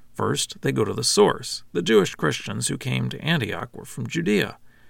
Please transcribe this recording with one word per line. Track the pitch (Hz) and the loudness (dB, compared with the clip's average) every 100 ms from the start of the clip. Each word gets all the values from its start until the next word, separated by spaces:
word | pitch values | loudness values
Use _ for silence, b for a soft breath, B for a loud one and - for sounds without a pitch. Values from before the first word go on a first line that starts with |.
| - | -14
First, | - 104 139 - - | -2 0 0 -2 -4
they | 139 | -2
go | 131 101 | 0 0
to | |
the | 101 | 0
source. | - - 208 - - - - | 2 6 6 4 -4 -10 -6
The | - | -4
Jewish | 175 - - | 4 6 4
Christians | - 151 - - 110 117 | 2 -2 -2 -4 -4 -4
who | - | -4
came | 131 131 123 | -2 -2 -2
to | - | -4
Antioch | 147 165 98 87 - 95 | -2 0 -2 -4 -8 -12
were | |
from | - - 120 | -12 -10 -6
Judea. | - 185 208 120 - b b b | -2 2 2 0 -4 b b b